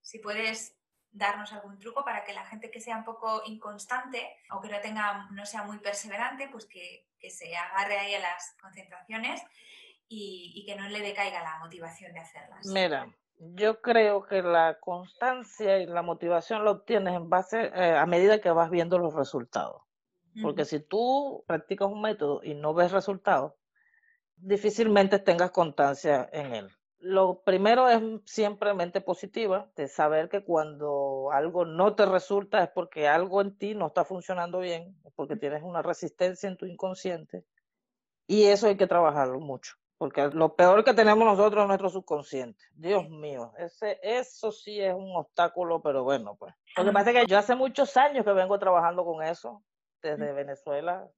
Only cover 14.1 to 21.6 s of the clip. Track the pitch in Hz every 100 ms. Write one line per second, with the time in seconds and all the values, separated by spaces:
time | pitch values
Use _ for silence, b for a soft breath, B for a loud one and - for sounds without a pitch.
14.1 | 202 196 196 180 170 165 156 - 180 180
15.1 | _ 240 254 233 - 208 196 175 175 170
16.1 | 165 170 175 165 220 214 202 - 226 190
17.1 | 180 165 180 185 226 226 - 180 160 165
18.1 | 175 196 214 185 165 165 175 170 180 170
19.1 | 156 135 147 120 107 67 - _ _ _
20.1 | _ _ 220 202 160 147 151 147 208 240
21.1 | 269 285 - - 160